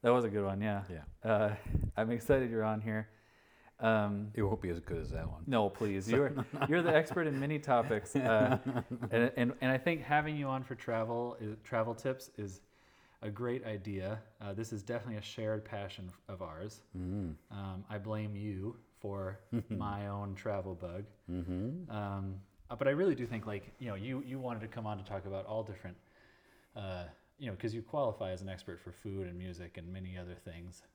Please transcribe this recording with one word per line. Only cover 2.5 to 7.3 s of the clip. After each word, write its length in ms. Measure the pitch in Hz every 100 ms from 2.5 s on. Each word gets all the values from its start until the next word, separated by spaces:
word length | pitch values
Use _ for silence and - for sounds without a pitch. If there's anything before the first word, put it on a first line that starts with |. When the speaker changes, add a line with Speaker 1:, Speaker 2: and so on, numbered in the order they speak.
Speaker 1:
you're 120 | 113
on 180 | 110 110
here. 280 | 110 110 107 - _ _ _ - - _
Um, 480 | 113 110 104 101 104 110
Speaker 2:
It 80 |
won't 180 | 98 107
be 80 | 90
as 100 | 85
good 200 | - 85
as 80 | 76
that 160 | 80 80
one. 120 | - 85
Speaker 1:
No, 220 | 120 101
please. 360 | - 110 98 101
Speaker 2:
So 60 | 117
Speaker 1:
You're, 180 | 139 139 113 147 135
you're 120 | 165
the 120 | 170 156
expert 300 | 160 185
in 120 | 160